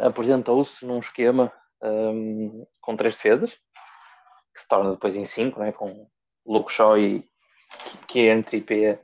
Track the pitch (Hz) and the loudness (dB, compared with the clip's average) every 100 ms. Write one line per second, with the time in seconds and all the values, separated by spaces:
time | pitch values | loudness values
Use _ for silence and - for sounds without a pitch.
0 | 123 117 117 131 120 127 139 - 123 123 | 0 0 0 0 2 0 0 -6 -8 -8
1 | - - 120 127 120 - _ - 110 107 | -8 0 2 2 0 -4 _ -10 -4 -2
2 | 110 110 110 110 107 110 - _ - 107 | -2 -4 -6 -6 -8 -10 -20 _ -8 -2
3 | 110 - 107 127 233 - _ - - - | -2 0 2 2 0 -8 _ -20 -20 -20
4 | - _ _ _ _ - - 101 98 95 | -20 _ _ _ _ -12 -2 0 0 -2
5 | 104 101 98 - 127 110 107 - 101 104 | -4 -4 -8 -4 -4 -4 -8 -8 -12 -14
6 | - _ _ _ 113 107 - - 110 107 | -20 _ _ _ -2 -2 0 2 4 6
7 | 101 101 - _ _ _ _ - - - | 2 -2 -8 _ _ _ _ -20 -20 -20
8 | - 123 113 110 107 110 - 107 107 104 | -6 2 4 4 0 -6 -2 0 2 0